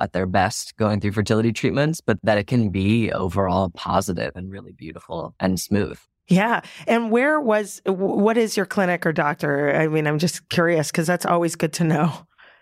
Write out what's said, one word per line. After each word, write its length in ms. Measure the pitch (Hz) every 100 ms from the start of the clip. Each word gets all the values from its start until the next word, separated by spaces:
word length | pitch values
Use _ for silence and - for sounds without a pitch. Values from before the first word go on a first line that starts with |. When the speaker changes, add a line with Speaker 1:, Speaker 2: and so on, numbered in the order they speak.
Speaker 1:
at 100 | -
their 140 | 90 95
best 500 | 95 95 - - -
going 240 | 107 104
through 120 | 101
fertility 400 | 107 101 110 117
treatments, 500 | 107 123 123 151 165
but 160 | - 107
that 140 | - 104
it 100 | 98
can 220 | 123 107
be 420 | 95 98 117 107
overall 600 | - 92 92 95 90 95
positive 640 | - - 175 196 175 - -
and 140 | 95
really 220 | - -
beautiful 640 | - 78 - - 85 76 -
and 180 | 95 90
smooth. 400 | - 101 98 - _ _ -
Speaker 2:
Yeah. 320 | 180 220 208 - - -
And 240 | 233 233
where 300 | 233 277 302
was, 400 | 254 214 202 - -
w-, 280 | 185 190 -
what 160 | 208 226
is 200 | 220 208
your 100 | 185
clinic 400 | - 180 170 170
or 60 |
doctor? 600 | 160 147 143 147 143 147
I 140 | 143 160
mean, 180 | 156 151
I'm 120 | 151
just 300 | 170 - -
curious 420 | - 170 165 147
'cause 140 | - 160
that's 180 | 175
always 320 | - 175 170 -
good 160 | 160
to 100 | -
know. 280 | 160 160 156 - - _ - _